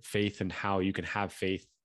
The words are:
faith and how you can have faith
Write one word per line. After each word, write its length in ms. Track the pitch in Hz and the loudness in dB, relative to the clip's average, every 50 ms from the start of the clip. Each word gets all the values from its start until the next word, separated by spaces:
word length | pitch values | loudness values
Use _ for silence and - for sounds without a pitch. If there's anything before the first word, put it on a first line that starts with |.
| - | -14
faith 360 | - - 104 104 104 104 - | -2 0 2 2 2 0 -2
and 120 | 98 92 | -4 -4
how 280 | 85 - - 101 98 95 | -4 -2 0 2 2 4
you 140 | 92 95 95 | 2 2 2
can 120 | - 87 | 0 -4
have 280 | - - 107 101 92 - | -2 0 0 0 -2 -2
faith 320 | - 101 95 95 90 - - _ _ _ | -2 -2 0 0 -2 -4 -10 _ _ _